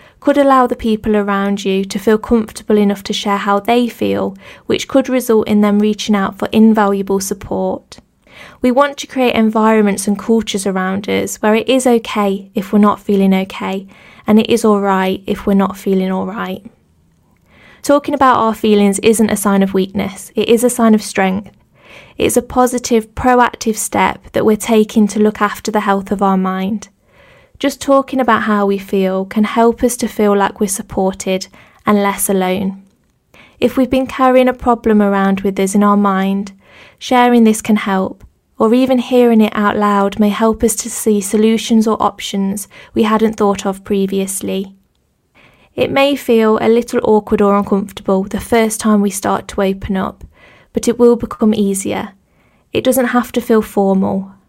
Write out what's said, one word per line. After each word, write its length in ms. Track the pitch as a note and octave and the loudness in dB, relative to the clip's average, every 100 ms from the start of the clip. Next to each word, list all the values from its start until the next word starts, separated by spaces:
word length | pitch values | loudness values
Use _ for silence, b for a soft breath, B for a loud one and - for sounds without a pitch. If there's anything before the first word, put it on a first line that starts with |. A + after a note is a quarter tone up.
| b b | b b
could 180 | - C#4+ | 0 4
allow 280 | C#4 C4 B3 | 4 4 2
the 100 | A#3+ | 0
people 380 | A3+ G#3+ A3 | -2 -2 0
around 480 | G#3 G3+ G3 G3+ G3+ | -2 0 -2 -2 -2
you 220 | G3 F#3+ | -2 -2
to 140 | G3 G3 | -4 -4
feel 180 | - G#3+ | 0 0
comfortable 640 | - A#3 A3 - - G#3 | 2 -2 -2 -8 -2 2
enough 240 | G3+ G3 | 2 -2
to 100 | - | -6
share 240 | G3+ G#3 G3+ | -6 -4 -4
how 240 | G3+ G3+ | 0 -2
they 260 | G3+ A#3+ A#3+ | 0 0 0
feel, 480 | - G3+ G3 G3 G3 B B | -4 -4 -2 -4 -8 B B
which 240 | B G#3+ - | B -4 0
could 220 | C4+ B3+ | 0 0
result 360 | B3+ B3 A3 - | -2 0 0 2
in 140 | G#3 | 2
them 180 | G#3 G#3 | 2 2
reaching 360 | G#3+ G#3 - | 0 -2 -2
out 240 | G3+ G3 G3 | -2 -2 -6
for 100 | - | -2
invaluable 680 | A3 A3 A3 G3+ G3 G3 G3 | 4 4 4 2 0 -2 -4
support. 800 | G3 G3 - G3 F#3+ - - - - _ B B B B | -4 -10 -8 -4 -4 -6 -10 -20 -20 _ B B B B
We 80 | B3+ | 0
want 260 | B3 C#4+ C#4+ | 2 0 -2
to 80 | - | -8
create 280 | C4+ B3 | -2 0
environments 760 | - A3 A3 A3 A3 G3+ G3 - | 2 2 2 2 4 2 0 -2
and 100 | G3 | -4
cultures 480 | - A3+ G#3+ G3+ G3+ | 0 0 0 -4 -4
around 400 | F#3+ F#3 G3 G3 | -4 -4 -4 -4
us 300 | F#3+ G3 - | -4 -4 -4
where 180 | G#3+ | 0
it 140 | A3 - | 0 2
is 180 | C4 B3+ | 0 2
okay 640 | A#3 A3+ G#3+ G3+ G3 - | 0 0 -4 -2 -4 -6
if 180 | - F#3+ | -8 -2
we're 60 | G#3 | 2
not 220 | G#3 - | 2 0
feeling 340 | - G3+ G3 | -2 0 2
okay, 520 | F#3+ F#3+ - F#3+ F#3+ G3 B B B B | 0 -2 -8 -8 -8 -12 B B B B
and 140 | G#3+ | 2
it 80 | - | 4
is 160 | A#3 | 2
all 160 | A3 G3+ | 2 2
right 420 | G3 F#3+ F#3+ F#3+ - | 2 0 0 -4 -6
if 200 | G3 - | -6 0
we're 60 | |
not 240 | G3 G3 G3 | 0 0 -4
feeling 340 | G3 F#3+ F#3 | -2 -2 -2
all 160 | F#3+ F#3+ | -4 -6
right. 380 | G#3 F#3 F#3 - _ _ _ _ _ _ _ b b b b | -8 -10 -12 -16 _ _ _ _ _ _ _ b b b b
Talking 320 | - C#4+ C#4+ | 0 2 2
about 240 | C#4+ C4+ A#3+ | 0 2 2
our 160 | A3+ | 0
feelings 440 | G#3+ A3 G#3 G3+ G3 | 0 2 4 4 2
isn't 300 | A#3 A3 G#3+ | 2 2 2
a 60 | G#3+ | 0
sign 260 | G#3 G3 | 0 2
of 120 | G3 | 2
weakness, 580 | F#3+ F#3+ G3 G3 - - | 0 -4 -4 -8 -10 -10
it 140 | - - | -4 2
is 160 | A3+ | 2
a 60 | B3 | 2
sign 240 | B3 A3+ | 2 2
of 80 | G#3+ | 2
strength. 520 | - - F#3+ F#3+ G#3 - _ B B B B B | 0 -4 -2 -2 -8 -20 _ B B B B B
It's 200 | - A#3+ | 0 0
a 60 | |
positive, 720 | A#3 B3 B3 B3 - A#3 A3 | -2 0 0 0 -2 -2 -2
proactive 600 | - B3+ B3 A#3+ - A3+ A3 | -4 0 2 2 -2 -6 -4
step 560 | - G3+ F#3+ - - | -4 -2 -2 -4 -6
that 120 | - | -2
we're 120 | G#3+ G#3+ | 0 0
taking 500 | - A3 G#3+ A3+ G#3 | 2 2 2 2 0
to 120 | G#3+ | 2
look 220 | G#3+ G#3+ | 0 0
after 280 | G#3 - - | -4 -4 -6
the 100 | G#3+ | -4
health 300 | G#3 G3 G3 | 0 -2 -2
of 120 | G3 | -2
our 140 | G3 F#3+ | 0 0
mind. 520 | F#3+ F#3+ F#3+ G#3+ - _ b b b b b b | -2 -4 -4 -6 -10 _ b b b b b b
Just 220 | - - | -4 -4
talking 380 | - C4+ C4+ C4 | 0 2 2 -2
about 240 | A#3+ G#3+ | 0 0
how 220 | A3 G#3 G3+ | 0 0 0
we 120 | G3 | -2
feel 480 | G3 G3 F#3+ F#3+ F#3+ | -2 -2 0 -2 -4
can 180 | A3 | -2
help 400 | G#3+ A#3 A#3 A#3 | 0 2 2 2
us 120 | B3 A#3+ | -2 -2
to 100 | A3 | -6
feel 280 | - G#3 G3+ | 0 0 2
like 220 | G3 - | 0 -2
we're 80 | G#3 | -6
supported 800 | - - - F#3+ F#3+ F#3+ F#3+ - b b b b | -6 -8 -4 -4 -4 -4 -6 -6 b b b b
and 160 | G#3 | 0
less 260 | G3+ G3 - | 0 -2 -2
alone. 540 | F#3+ F#3 F#3 G3 G3 - _ _ _ _ b b b | 0 0 -2 -4 -8 -16 _ _ _ _ b b b
If 160 | A#3 C4+ | -2 0
we've 140 | B3+ | 0
been 180 | C4 C4 | 0 -2
carrying 400 | - C4 B3+ B3+ | 0 2 4 2
a 60 | |
problem 460 | B3+ B3 A#3 A#3 G#3+ | 0 -2 0 2 2
around 420 | G3+ G3 G3 G3 | 2 2 0 0
with 160 | G3 G3 | -2 -2
us 140 | F#3+ | 0
in 100 | G3+ | 2
our 120 | G3+ G3+ | 2 4
mind, 560 | G3+ F#3+ G3 G3 G#3 - B B B B | 2 0 -2 -2 -6 -14 B B B B
sharing 460 | - B3 B3 A#3+ | 0 4 4 6
this 180 | A3 A3 | 4 2
can 140 | - G#3 | 0 -2
help, 480 | G3+ F#3+ F#3+ - - _ _ - | 0 -2 -4 -8 -20 _ _ -2
or 160 | A3 | 2
even 240 | B3 C4 B3+ | 2 2 0
hearing 420 | - B3+ A#3+ A3+ | 0 2 4 4
it 120 | G#3+ | 2
out 220 | G#3+ G#3 G#3+ | 0 -2 0
loud 420 | G#3 G3+ G3 G3+ | 0 2 0 0
may 120 | G#3 | 0
help 340 | G3+ A3+ A3 | 2 0 0
us 100 | A#3 - | -2 -2
to 140 | A#3 | -8
see 300 | - A3 G#3 | -6 -2 -2
solutions 680 | G3 G#3+ A3 A3+ - A3+ A3 | 0 0 0 0 0 2 2
or 160 | G#3+ | 0
options 640 | G#3 - - G3+ G3 G3+ - B B | -2 -4 -8 -6 -4 -6 -12 B B
we 120 | A3+ | -2
hadn't 300 | A3 A3 A3 | 0 2 0
thought 320 | A3 G#3 G3 G3+ | 0 -2 0 -4
of 180 | F#3+ | -6
previously. 920 | - G3+ G3 G3 F#3+ - G3+ F#3+ G3 - _ _ _ _ _ b b b b - | -4 -2 -2 -4 -6 -6 -6 -8 -8 -14 _ _ _ _ _ b b b b -4
It 160 | - | -2
may 240 | C4+ C#4 C#4 | 0 0 0
feel 420 | - A3+ A3 G#3+ | 0 2 2 2
a 80 | A3+ | 2
little 320 | A#3 A#3 A#3+ | 0 0 -2
awkward 360 | - G#3+ G#3 G#3 | 2 0 2 0
or 160 | G3+ G3+ | 2 2
uncomfortable 680 | G3+ G3 - - - F#3+ | 0 -2 -4 -8 -4 -2
the 160 | G3 G3 | -2 -8
first 400 | - A#3 A3 A3 | -2 0 0 -2
time 200 | A3 G#3 | 0 2
we 100 | G3+ | 0
start 360 | G3 G3+ G3 - | -2 -4 -4 -6
to 140 | - | -4
open 340 | F#3+ G3 - F#3+ | -4 -4 -4 -4
up, 280 | G3 - - b b b b | -6 -10 -20 b b b b
but 160 | A3+ - | -4 -2
it 100 | A#3 | 4
will 160 | A#3+ | 4
become 400 | A#3 A#3 - G#3+ | 4 -2 -2 0
easier. 600 | G#3+ G3 G3 G3+ G3+ G#3 - _ _ _ _ _ | 2 0 -2 -4 -6 -8 -16 _ _ _ _ _
It 100 | - | -4
doesn't 240 | B3+ B3+ A#3+ | 0 0 0
have 240 | B3 A#3+ | -2 -2
to 80 | B3 | -4
feel 220 | A3+ A3 | 0 0
formal. 680 | G#3+ - G3 F#3+ G3+ G3 F#3+ - | 0 0 0 2 0 -4 -8 -14